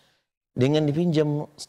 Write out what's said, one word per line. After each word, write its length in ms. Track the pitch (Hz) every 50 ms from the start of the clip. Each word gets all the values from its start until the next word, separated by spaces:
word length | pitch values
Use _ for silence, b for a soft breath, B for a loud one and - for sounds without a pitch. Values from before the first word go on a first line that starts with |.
| b b b b b b _ _ _ _ _
dengan 320 | - 123 131 147 156 156
dipinjam 640 | 147 139 156 175 175 160 156 156 151 147 147 - - - - -